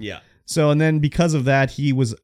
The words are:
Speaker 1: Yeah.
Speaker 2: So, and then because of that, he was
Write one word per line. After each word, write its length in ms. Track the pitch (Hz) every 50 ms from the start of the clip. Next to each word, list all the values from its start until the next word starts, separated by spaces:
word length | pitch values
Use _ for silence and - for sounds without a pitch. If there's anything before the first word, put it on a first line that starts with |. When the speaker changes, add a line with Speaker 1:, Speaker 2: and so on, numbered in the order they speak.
Speaker 1:
Yeah. 180 | 107 101 90 - - _ _ _ _
Speaker 2:
So, 240 | - - 165 151 147
and 100 | 147 151
then 180 | 156 160 156 156
because 340 | 151 147 - - 170 170 156
of 120 | 147 123
that, 260 | 135 135 135 135 135
he 220 | - - 143 147 131
was 240 | 131 131 113 107 -